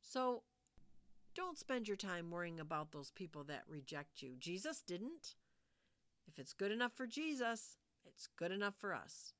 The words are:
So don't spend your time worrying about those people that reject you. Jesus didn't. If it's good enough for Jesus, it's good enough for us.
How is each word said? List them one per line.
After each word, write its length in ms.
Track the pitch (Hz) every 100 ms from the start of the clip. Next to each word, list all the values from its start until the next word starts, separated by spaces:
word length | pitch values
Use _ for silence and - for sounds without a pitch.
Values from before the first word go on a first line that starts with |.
So 420 | - 262 254 240 - _ _ - - - - - -
don't 240 | - 370 330
spend 300 | - 254 214
your 80 | 196
time 340 | 202 175 170
worrying 300 | 170 175 165
about 320 | 156 156 151
those 180 | 151 139
people 340 | - 180 156
that 220 | 143 143 -
reject 520 | 151 135 151 143 -
you. 160 | 135 127
Jesus 460 | 151 180 254 -
didn't. 540 | - 175 233 330 - - _ _ _ _ _ _ _ _ -
If 120 | 151
it's 140 | 127
good 180 | - 196
enough 220 | 220 240
for 140 | - 254
Jesus, 720 | 254 311 285 240 226 - - _ _
it's 240 | - - - -
good 160 | 170
enough 240 | 190 202 202
for 180 | 208
us. 380 | 156 147 - - -